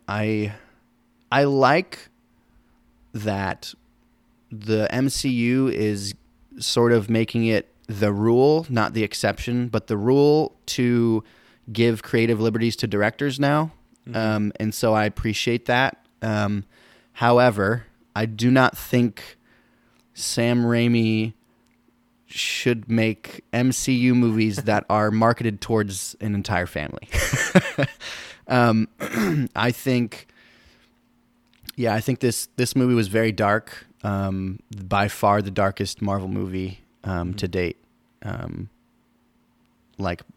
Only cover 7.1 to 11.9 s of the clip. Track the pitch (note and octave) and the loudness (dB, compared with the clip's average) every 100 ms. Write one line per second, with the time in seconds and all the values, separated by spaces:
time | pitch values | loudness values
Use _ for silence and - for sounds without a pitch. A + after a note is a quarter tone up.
7.1 | A2+ A2 A#2 A2+ A2 - _ - G#2 G#2 | 0 0 0 0 0 -2 _ -12 -2 0
8.1 | G2+ A2 A#2+ C#3 D#3 E3 A#2 A2 G#2+ G#2 | 2 2 4 4 2 0 -2 0 0 -4
9.1 | - G#2+ G2+ - A#2+ B2 A2 - G#2+ A2 | -2 -2 -2 -4 -4 -2 -4 -4 -2 2
10.1 | C#3 D3 D3+ D#3 - - - B2 A#2+ A#2 | 4 4 4 0 -6 -8 -2 2 2 2
11.1 | A2 - _ _ _ - A2 A#2 | 0 -4 _ _ _ -8 0 2